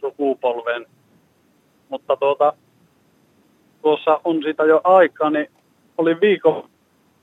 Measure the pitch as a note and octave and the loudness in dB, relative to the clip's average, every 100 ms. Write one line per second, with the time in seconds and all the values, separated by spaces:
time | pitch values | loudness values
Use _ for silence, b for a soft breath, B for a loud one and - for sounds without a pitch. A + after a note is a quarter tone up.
0 | C#3 - C#3 C3 B2+ A#2+ A#2 A#2+ A#2 _ | -10 -4 -4 -2 -4 -4 -6 -8 -12 _
1 | _ _ _ _ _ _ _ _ _ C3+ | _ _ _ _ _ _ _ _ _ -10
2 | - C#3 C#3 C#3+ D3 D3 _ _ _ _ | -6 -2 -2 0 0 -2 _ _ _ _
3 | _ _ _ _ _ _ _ _ D#3 D3+ | _ _ _ _ _ _ _ _ -2 0
4 | - D#3 - D#3+ D3 D3+ D#3 D#3+ F3+ F#3+ | 0 -2 -2 -4 -4 -2 2 2 4 4
5 | E3+ - D3+ D3+ D3 _ _ _ _ - | 4 0 -4 -2 -6 _ _ _ _ -4
6 | E3 E3 G#3 F3+ D#3+ D3 - _ _ _ | -2 0 0 2 0 -2 -6 _ _ _
7 | _ _ | _ _